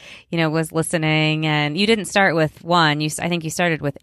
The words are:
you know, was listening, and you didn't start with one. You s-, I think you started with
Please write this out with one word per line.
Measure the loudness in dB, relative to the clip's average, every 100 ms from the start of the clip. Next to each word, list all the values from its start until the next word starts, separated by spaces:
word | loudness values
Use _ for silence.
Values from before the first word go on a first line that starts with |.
| -20 -20 -8
you | -2
know, | 0
was | 0 -2
listening, | -2 -2 0 0 2 2 0 0
and | 0 0 0
you | 2
didn't | 2 0
start | 0 2 2
with | 0 -2
one. | 0 2 4 2
You | -2
s-, | -4
I | -4
think | -4
you | -4
started | -2 0 0
with | -4 -4